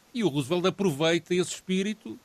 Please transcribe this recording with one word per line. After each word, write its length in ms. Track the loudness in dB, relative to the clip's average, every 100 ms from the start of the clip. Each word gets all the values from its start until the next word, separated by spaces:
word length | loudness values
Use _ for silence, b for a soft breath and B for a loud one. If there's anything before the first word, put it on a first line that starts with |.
| _
e 100 | -2
o 60 | 0
Roosevelt 380 | 0 -2 0 0
aproveita 680 | 2 0 2 2 2 2
esse 160 | 0 0
espírito 680 | -6 -2 -2 -2 -6 -12 -16